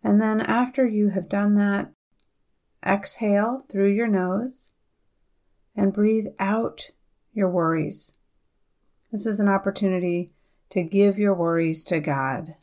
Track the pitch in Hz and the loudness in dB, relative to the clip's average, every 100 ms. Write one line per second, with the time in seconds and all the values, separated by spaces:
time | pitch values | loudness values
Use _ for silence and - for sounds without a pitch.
0 | 220 208 220 214 - 226 247 - 254 214 | 4 4 4 0 0 0 0 2 0 2
1 | 208 190 175 202 208 208 202 202 - _ | 0 0 -4 -2 2 2 2 0 -4 _
2 | _ _ _ _ _ _ _ _ - 196 | _ _ _ _ _ _ _ _ -2 -2
3 | 202 - 214 202 214 262 - 202 196 202 | -2 -4 0 2 0 -4 -6 0 0 2
4 | 233 196 180 190 247 - - _ _ _ | 0 0 0 -2 -6 -10 -18 _ _ _
5 | _ _ _ _ _ _ _ - 196 196 | _ _ _ _ _ _ _ -2 0 2
6 | 208 220 208 - 196 214 226 - - _ | 2 2 -2 -4 -2 -2 -2 -8 -18 _
7 | _ _ _ - 190 180 165 165 151 196 | _ _ _ -2 0 2 0 0 -2 -6
8 | - - _ _ _ _ _ _ _ _ | -10 -12 _ _ _ _ _ _ _ _
9 | _ 214 220 208 208 196 196 196 196 185 | _ -4 -2 2 2 2 0 -2 0 0
10 | 175 175 175 _ _ _ _ - 165 196 | -2 -2 -6 _ _ _ _ -4 -2 2
11 | 202 196 208 185 170 165 165 160 - 170 | 2 4 0 2 0 0 0 -2 -2 -2
12 | 151 139 135 131 160 160 | -2 -4 -2 -6 -10 -16